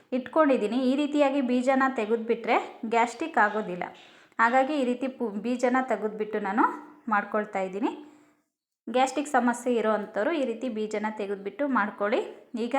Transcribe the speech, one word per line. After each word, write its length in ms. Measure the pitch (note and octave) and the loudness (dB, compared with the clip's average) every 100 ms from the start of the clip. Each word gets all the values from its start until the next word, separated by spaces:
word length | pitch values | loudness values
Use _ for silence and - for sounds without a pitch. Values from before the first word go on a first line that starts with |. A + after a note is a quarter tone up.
| - | -6
ಇಟ್ಕೊಂಡಿದ್ದೀನಿ. 640 | B3+ B3+ D#4+ D4+ A#3+ G#3 B3 | -4 0 4 4 4 2 0
ಈ 200 | B3+ C4+ | 2 2
ರೀತಿಯಾಗಿ 440 | D4 D4 C#4 C#4+ | 2 4 4 4
ಬೀಜನ 420 | B3 B3 B3 C4 C4 B3+ | 2 2 4 4 2 0
ತೆಗೆದ್ಬಿಟ್ರೆ 840 | G#3 A#3 A3+ A3+ A3 D#4+ - - - | 0 0 0 -2 2 0 0 -10 -2
ಗ್ಯಾಸ್ಟ್ರಿಕ್ 520 | A3+ A#3+ - D#4+ B3 | 2 2 -2 -2 2
ಆಗೋದಿಲ್ಲ, 460 | G#3 G#3 F3+ F3+ - - - - - - | 2 2 -6 -6 -8 -12 -20 -20 -16 0
ಹಾಗಾಗಿ 420 | A#3 C4 C4+ D4+ | 4 4 4 2
ಈ 40 | |
ರೀತಿ 240 | B3 B3 C4 | 0 -2 -4
ಪು-, 220 | - A#3 | -4 -6
ಬೀಜನ 460 | G3+ A3+ B3 B3 B3+ | -4 -4 0 2 2
ತೆಗೆದ್ಬಿಟ್ಟು 580 | B3+ G#3 G#3+ G#3 G#3+ G#3 | 0 -2 -2 -4 -4 -4
ನಾನು 220 | G3+ G#3+ A#4+ - - - - | -2 2 2 0 -16 -14 -2
ಮಾಡ್ಕೊಳ್ತಾ 480 | G#3 G#3 G#3+ G#3 G3 | -2 0 -4 -2 -4
ಇದ್ದೀನಿ. 480 | F#3+ G3 C#4 - - - _ _ _ _ _ _ - | -4 -4 -4 -6 -18 -20 _ _ _ _ _ _ -4
ಗ್ಯಾಸ್ಟ್ರಿಕ್ 380 | A#3+ C4 D4+ C#4+ | 0 0 0 0
ಸಮಸ್ಯೆ 460 | B3+ A#3+ A#3 B3+ | 2 2 0 0
ಇರೋವಂಥವ್ರು 580 | A#3 A3 G#3 G3+ G3 B3 | 0 2 0 -2 -2 -2
ಈ 120 | E4 | 0
ರೀತಿ 240 | A#3+ A3+ C4 | -2 -4 -6
ಬೀಜನ 380 | G#3+ G#3+ G#3+ G#3+ | -4 -4 -4 -4
ತೆಗೆದ್ಬಿಟ್ಟು 580 | A3 G3+ G3 G3 G3 C#4+ | -6 -6 -6 -8 -6 0
ಮಾಡ್ಕೊಳ್ಳಿ. 840 | A#3+ G3+ - G3+ D4 - - - A3 | 0 0 -2 0 0 -2 -12 -14 -6
ಈಗ 160 | A#3 | -2